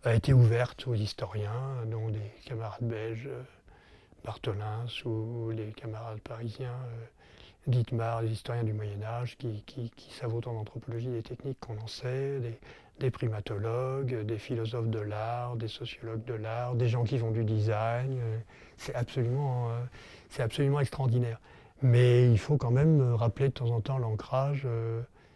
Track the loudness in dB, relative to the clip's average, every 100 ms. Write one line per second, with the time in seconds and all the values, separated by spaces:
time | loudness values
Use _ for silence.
0 | 4 4 8 8 10 6 0 -4 -4 -2
1 | -2 -4 -6 -4 -4 -4 -4 -4 -4 -4
2 | -4 -4 -6 -12 -10 -8 -6 -4 -4 -4
3 | -4 -6 -8 -10 -12 -18 -20 -20 -20 -20
4 | _ -16 -12 -6 -4 -4 -4 -4 -6 -6
5 | -4 -4 -4 -4 -4 -4 -6 -8 -10 -8
6 | -8 -10 -10 -8 -8 -6 -8 -8 -8 -10
7 | -14 _ -20 -20 -20 -12 0 2 2 0
8 | 0 0 -2 -2 -4 -2 -2 -2 -4 -6
9 | -6 -4 -6 -6 -8 -8 -10 -10 -10 -10
10 | -20 -10 -4 -4 -4 -6 -6 -10 -8 -6
11 | -4 -6 -6 -8 -8 -8 -8 -10 -8 -8
12 | -4 -2 -2 -2 -4 -8 -14 -20 -20 -4
13 | -2 0 -2 -2 -4 -4 -2 -2 -2 -2
14 | -2 -4 -2 -4 -4 -4 -2 -2 0 -2
15 | -2 -4 -4 -4 -4 -4 -6 -8 -10 -10
16 | -8 -8 -6 -6 -4 -4 -2 2 2 2
17 | 2 0 0 0 2 2 2 2 2 0
18 | -2 -2 -2 -4 -6 -18 -20 -14 -8 -4
19 | -2 0 0 2 0 0 -2 -2 -6 -10
20 | -20 -20 -18 -2 -2 2 2 4 2 0
21 | 2 2 2 -2 -12 -20 -20 2 6 8
22 | 10 8 8 6 4 2 4 4 6 6
23 | 6 4 2 4 0 2 0 0 0 -2
24 | 0 -2 -2 0 0 0 -2 -2 -2 -4
25 | -6 -14 -20